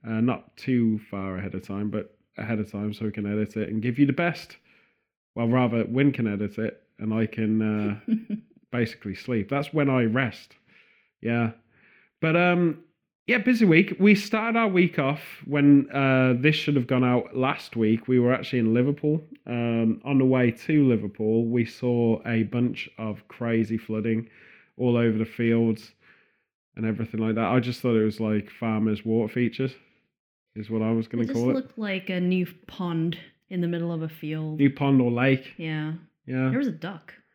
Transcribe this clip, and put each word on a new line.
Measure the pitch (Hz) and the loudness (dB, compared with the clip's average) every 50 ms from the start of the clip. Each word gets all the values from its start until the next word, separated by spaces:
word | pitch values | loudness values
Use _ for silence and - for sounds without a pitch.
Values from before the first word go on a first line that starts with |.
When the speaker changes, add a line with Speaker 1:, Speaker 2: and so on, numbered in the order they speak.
| _ | _
Speaker 1:
Uh, | 113 110 110 117 | -6 -2 0 0
not | 123 120 - - _ _ | 0 -2 -4 -8 _ _
too | - - - 131 123 117 113 110 107 104 - | -12 -6 -2 -2 0 0 0 -2 -2 -6 -10
far | - 98 95 98 92 | -10 -8 -8 -8 -8
ahead | 92 95 98 - | -8 -8 -8 -8
of | 95 - | -10 -10
time, | - 98 98 104 107 | -8 -8 -6 -6 -6
but | 95 107 - - _ _ _ _ _ - | -6 -6 -8 -8 _ _ _ _ _ -12
ahead | 107 110 117 107 | -8 -6 -4 -4
of | 107 101 - | -6 -6 -6
time | 101 104 107 104 | -6 -6 -6 -6
so | - 113 | -6 -6
we | 107 101 | -6 -6
can | - 104 | -6 -6
edit | 101 104 107 107 104 - 110 | -4 -2 -2 -4 -4 -4 -6
it | 107 - | -6 -4
and | 107 110 104 | -4 -4 -2
give | 123 120 127 | -2 2 2
you | 143 | 2
the | 139 135 | 2 2
best. | 131 175 175 160 - - - - - _ _ _ _ _ _ _ _ _ _ _ _ _ _ _ | 0 0 -2 -2 -6 -12 -20 -20 -20 _ _ _ _ _ _ _ _ _ _ _ _ _ _ _
Well, | - 117 117 | -4 -2 2
rather, | 120 127 127 120 113 117 110 | 2 2 2 2 0 0 -2
Win | - 113 127 139 143 127 | -2 0 2 2 2 2
can | - 127 | 0 -2
edit | 110 101 98 107 101 - - | -2 -2 -2 -4 -6 -4 -4
it, | 110 110 - - _ _ _ _ | -6 -6 -6 -10 _ _ _ _
and | 104 107 110 | -6 -4 0
I | 110 113 | 0 0
can, | 107 - - 110 107 110 110 110 | -2 -2 -4 -2 0 0 0 0
uh, | 107 107 107 104 104 104 107 - - | 0 -2 -2 -2 -4 -4 -6 -4 -4
Speaker 2:
<laughs> | 220 220 - - 208 214 - _ _ _ _ _ - | -4 -4 -2 -6 -10 -10 -10 _ _ _ _ _ -4
Speaker 1:
basically | 123 120 110 - - - 101 92 | -2 -2 -2 -4 -10 -10 -10 -10
sleep. | - - - 123 113 98 - | -10 -6 -4 -2 -2 -2 -2
That's | 139 139 147 - - | -4 -4 -4 -2 -2
when | 160 143 139 | 0 0 2
I | 135 127 120 | 2 2 2
rest. | 113 107 127 135 113 - - - _ _ _ _ _ _ _ _ _ _ _ _ _ _ _ | 2 2 0 0 -2 -4 -10 -20 _ _ _ _ _ _ _ _ _ _ _ _ _ _ _
Yeah. | - 113 117 120 117 110 113 - _ _ _ _ _ _ _ _ _ _ _ _ | -6 -2 0 0 0 -2 -4 -8 _ _ _ _ _ _ _ _ _ _ _ _
But, | - 160 160 | -2 0 2
um, | 175 175 180 175 175 175 165 151 160 - _ _ _ _ _ _ _ _ | 2 4 4 2 2 2 0 0 -2 -12 _ _ _ _ _ _ _ _
yeah, | - - 247 | -2 -2 0
busy | 196 247 254 226 233 | 2 2 2 4 6
week. | 190 160 160 196 - - - | 6 6 6 6 4 2 4
We | 185 208 214 | 6 6 6
started | 196 - - - 220 214 233 226 233 | 6 4 -2 -4 -2 -2 0 0 0
our | 226 214 | 0 2
week | 185 185 175 170 - - | 4 4 4 4 2 0
off | 143 135 147 151 - - - - - | 0 0 -2 -4 -6 -16 -20 -18 -10
when, | - 139 147 143 143 143 139 135 - | -4 0 4 6 8 8 8 6 4
uh, | - 139 139 135 131 131 131 127 127 120 | 0 0 2 4 4 4 4 4 2 4
this | 127 156 156 | 4 2 2
should | 151 - - 147 | 2 0 0 0
have | 139 120 | 0 0
gone | 120 131 127 127 | 2 0 2 2
out | 123 123 123 120 - - | 2 2 0 0 -2 -4
last | 127 127 131 143 - - - - | -2 -2 -2 -2 -4 -8 -10 -2
week. | 117 113 107 110 113 - - | 0 2 2 2 0 0 2
We | 127 123 | 2 4
were | 120 120 127 | 4 4 2
actually | 127 - - - 127 | 0 -2 -4 -2 0
in | 113 110 113 | 2 2 2
Liverpool. | 120 123 139 139 139 - 151 151 156 156 - - - _ | 2 2 0 0 -2 0 -2 -2 -2 -4 -8 -20 -20 _
Um, | - 120 120 117 117 117 117 113 113 113 - - | -8 -6 -4 -2 -2 0 2 2 0 0 -2 -4
on | 139 143 135 | 0 2 4
the | 131 | 4
way | 131 131 127 127 120 | 4 4 4 4 2
to | 113 - - - 160 151 143 131 | 2 -2 -4 0 2 4 4 4
Liverpool, | 120 107 104 101 98 - 110 107 110 113 117 | 2 2 0 -6 -6 -4 -2 0 2 2 2
we | 113 117 123 117 | 2 0 0 -2
saw | 110 - - - 123 123 120 120 117 113 107 - | -2 -4 -6 -2 -2 0 2 2 2 2 0 -2
a | 117 117 113 110 | -2 0 0 0
bunch | 101 - 120 123 123 113 - - - _ - | 0 0 -2 -2 -2 -2 -6 -12 -14 _ -12
of | 110 110 104 101 - _ | -10 -10 -10 -10 -14 _
crazy | - - 120 117 117 113 113 110 113 | -12 -8 -4 0 0 0 0 0 -2
flooding | 113 - - 110 110 107 117 113 110 113 - _ - - - - - _ _ _ - | -6 -4 -4 -6 -4 -2 -2 -2 -2 -4 -8 _ -20 -20 -20 -20 -20 _ _ _ -4
all | 123 123 120 | 0 2 2
over | 117 117 117 110 107 | 4 2 2 2 0
the | 110 | -2
fields | 110 - - 120 117 117 117 117 113 110 104 - - _ _ _ _ - _ _ _ _ _ _ _ _ _ _ _ _ | -4 -4 -2 0 2 2 4 2 2 0 -2 -6 -20 _ _ _ _ -20 _ _ _ _ _ _ _ _ _ _ _ _
and | - 113 | -6 -4
everything | 110 110 101 113 110 - 110 | -4 -4 -4 -6 -6 -4 -4
like | 110 110 110 | -2 -2 0
that. | 113 113 90 110 | 0 0 2 2
I | 127 | 0
just | 113 123 120 - | 0 0 -6 -4
thought | - 127 117 | -2 0 2
it | 113 110 | 2 2
was, | 110 107 - | 0 -2 -2
like, | 113 107 107 104 101 - | -4 -2 -2 -2 -4 -6
farmers' | - - - 113 110 107 107 110 107 107 - | -12 -8 -6 -4 -2 -2 0 -2 -2 -4 -4
water | 113 110 117 113 110 - | -2 0 0 0 -2 -2
features | 123 123 117 113 - 135 131 127 - _ _ _ _ _ _ _ _ _ _ _ _ _ _ _ | -2 -2 -2 -2 -4 -6 -6 -6 -10 _ _ _ _ _ _ _ _ _ _ _ _ _ _ _
is | 107 107 104 | -14 -10 -6
what | 110 110 110 | -4 -2 0
I | 110 113 | 0 0
was | 113 113 - | 0 -2 -4
gonna | - 120 117 | -2 -4 -2
Speaker 2:
It | |
just | - 277 247 | -2 -2 -2
Speaker 1:
call | - 254 | 0 0
it. | 277 | 0
Speaker 2:
looked | 269 262 - _ - | -2 -4 -8 _ -8
like | 220 208 190 190 185 190 | -6 -6 -6 -6 -6 -4
a | 185 180 | -4 -2
new | 180 180 185 185 180 170 - - _ | 0 0 0 0 -2 -4 -8 -20 _
pond | - - - 190 175 170 165 160 170 165 - - - _ _ _ _ | -20 -12 -8 -6 -4 -2 -2 -2 -2 -4 -6 -12 -20 _ _ _ _
in | 196 180 | -6 -4
the | 175 170 | -4 -2
middle | 170 170 165 170 170 | -2 -4 -4 -4 -6
of | 160 160 | -6 -6
a | 160 | -8
field. | 160 - - 151 156 156 156 156 156 156 | -10 -10 -10 -8 -6 -6 -6 -6 -2 2
Speaker 1:
New | 143 135 | 2 2
pond | 139 - 143 139 139 131 127 | 2 2 0 2 4 4 4
or | 120 | 2
lake. | 120 120 123 135 135 131 - - - - | 0 2 2 2 2 2 -2 -10 -16 -12
Speaker 2:
Yeah. | 165 160 156 156 151 151 160 170 - _ _ _ _ | -10 -8 -6 -6 -6 -6 -8 -10 -12 _ _ _ _
Speaker 1:
Yeah. | 131 127 131 131 131 | -8 -6 -2 -2 0
Speaker 2:
There | 131 254 | 0 -2
was | 285 254 | -2 -4
a | 165 | -6
duck. | 156 165 175 202 160 _ - - - _ _ | -6 -10 -12 -12 -12 _ -20 -20 -20 _ _